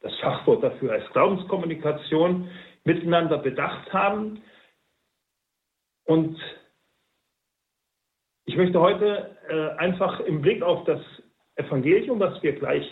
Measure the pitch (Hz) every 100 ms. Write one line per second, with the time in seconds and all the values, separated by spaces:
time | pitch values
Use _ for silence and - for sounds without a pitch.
0 | - - - - - 113 131 - 127 107
1 | - 131 180 190 - 190 170 151 151 147
2 | - 156 175 180 180 - - _ - 170
3 | 170 170 165 147 135 127 143 - - 190
4 | 202 214 214 214 - - _ _ _ _
5 | _ _ _ _ _ _ _ _ _ _
6 | - 160 156 - - - _ _ _ _
7 | _ _ _ _ _ _ _ _ _ _
8 | _ _ _ _ - 147 180 180 175 185
9 | 208 202 - - - 156 156 156 175 180
10 | 196 - - 151 147 226 - 165 - 139
11 | - - - _ _ - - 139 131 196
12 | 240 233 185 - 156 - 131 143 -